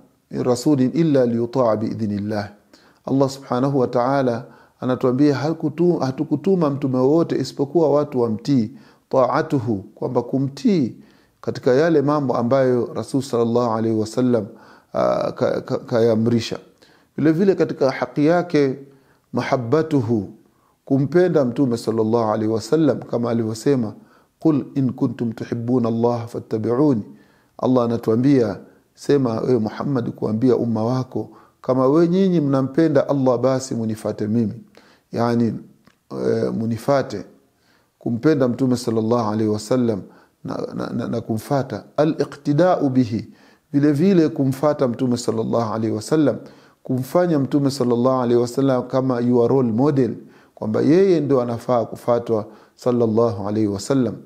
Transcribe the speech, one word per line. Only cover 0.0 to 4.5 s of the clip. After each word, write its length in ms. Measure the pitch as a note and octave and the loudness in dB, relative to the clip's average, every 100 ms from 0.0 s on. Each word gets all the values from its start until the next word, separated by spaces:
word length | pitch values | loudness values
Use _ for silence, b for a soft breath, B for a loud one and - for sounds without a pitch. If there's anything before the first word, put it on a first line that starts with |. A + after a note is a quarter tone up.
| _ _ _ | _ _ _
min 120 | C#3 | -6
rasulin 480 | B2+ A#2+ D#3 C#3+ B2+ | -2 0 2 2 2
illa 320 | C#3+ E3 C3+ B2 | 0 2 2 2
liyuta'a 520 | A#2 A#2 C3+ A#2 G#2+ | 0 -2 0 0 0
biidhnillah. 720 | A2 G#2+ A2 G2+ G#2 G#2+ G2+ - _ b b b - | -2 -4 -4 -4 -4 -6 -8 -12 _ b b b -4
Allah 240 | C3+ C3+ | 0 0
Subhanahu 500 | C3+ - B2 C#3 C#3 | -2 -6 -2 0 0
wa 80 | A#2+ | 0
Ta'ala 580 | B2+ B2 C#3 B2+ A2+ - | 0 0 0 0 -2 -8